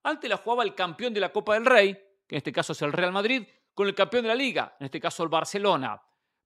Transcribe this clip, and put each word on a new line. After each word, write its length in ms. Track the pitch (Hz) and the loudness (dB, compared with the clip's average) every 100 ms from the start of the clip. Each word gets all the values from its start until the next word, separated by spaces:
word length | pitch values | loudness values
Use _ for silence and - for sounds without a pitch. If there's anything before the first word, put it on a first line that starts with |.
Antes 260 | 277 302 240 | -6 -6 -4
la 80 | 190 | -4
jugaba 260 | 220 240 | 0 0
el 100 | 208 | 0
campeón 400 | - 180 156 247 | -2 -6 -4 -4
de 60 | 208 | -2
la 140 | 180 | -2
Copa 220 | 214 208 214 | -2 0 2
del 100 | 240 | 8
Rey, 280 | 240 196 190 - _ _ | 8 8 2 -14 _ _
que 100 | 147 | -8
en 20 | |
este 160 | 151 | -2
caso 180 | 165 165 | -2 -2
es 100 | 151 | -4
el 120 | 147 | -2
Real 180 | 165 180 | 0 0
Madrid, 340 | 190 220 262 196 _ _ | 0 0 -2 -4 _ _
con 140 | - 202 | -2 -2
el 60 | |
campeón 300 | 196 - 240 | 0 0 0
de 60 | 226 | 0
la 60 | 240 | -2
Liga, 420 | 269 147 113 - | -2 -4 -6 -10
en 60 | 139 | -12
este 160 | 160 | -8
caso 220 | 165 - | -8 -6
el 60 | 165 | -2
Barcelona. 720 | 160 - 202 202 156 123 101 _ _ _ _ | -2 -2 -2 0 0 -2 -10 _ _ _ _